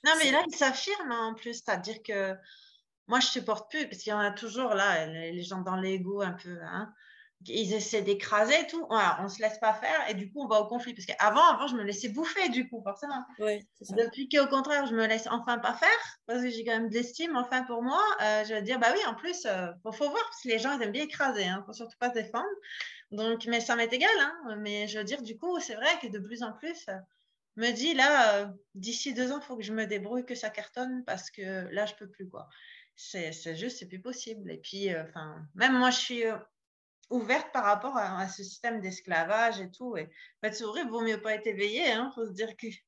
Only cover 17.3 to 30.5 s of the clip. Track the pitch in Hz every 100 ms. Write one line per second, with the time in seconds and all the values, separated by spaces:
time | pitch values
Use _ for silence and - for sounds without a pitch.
17.3 | 277 247 254 254 233 247 311 427 - 214
18.3 | 214 214 220 202 254 233 370 370 226 339
19.3 | 349 233 190 175 170 220 - 294 427 453
20.3 | - 254 220 247 277 214 233 302 - 277
21.3 | 208 185 190 202 214 233 - 247 240 214
22.3 | 233 381 392 - - - - - 208 220
23.3 | 233 233 233 233 233 233 254 359 427 285
24.3 | 339 269 214 214 208 208 214 202 277 226
25.3 | 226 349 349 - 214 277 339 247 202 196
26.3 | 226 233 220 311 330 - 190 190 _ _
27.3 | _ _ - 233 220 294 277 277 285 220
28.3 | 202 202 190 _ 196 202 233 285 233 254
29.3 | 285 285 247 208 220 208 202 196 247 247
30.3 | 240 214